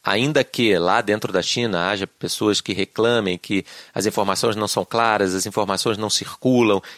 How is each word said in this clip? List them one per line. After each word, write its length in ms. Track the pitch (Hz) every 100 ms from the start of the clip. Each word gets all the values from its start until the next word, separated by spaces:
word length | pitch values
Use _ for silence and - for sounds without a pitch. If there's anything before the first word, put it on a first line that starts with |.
ainda 400 | - 101 135 143
que 360 | 123 - 117 90
lá 240 | 87 107
dentro 280 | 104 107 101
da 120 | 95
China 480 | - 123 120 90 90
haja 160 | 101 98
pessoas 560 | _ - - 107 98
que 100 | -
reclamem 640 | 95 95 - 113 120 98 90
que 300 | - 101 - - -
as 120 | - 101
informações 500 | 104 101 92 117 104
não 100 | 104
são 160 | -
claras, 520 | 90 117 117 104 98
as 100 | 95
informações 540 | 104 110 98 95 120 104
não 100 | 110
circulam, 720 | - 98 - 127 127 113 98 -